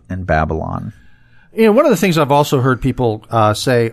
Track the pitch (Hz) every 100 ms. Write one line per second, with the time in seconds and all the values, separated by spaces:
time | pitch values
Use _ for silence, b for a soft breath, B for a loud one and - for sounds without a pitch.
0 | - 92 90 78 78 80 85 - - -
1 | b b b b b - 226 220 311 190
2 | 196 160 135 143 151 143 131 123 135 123
3 | 123 107 - 117 107 104 - 120 117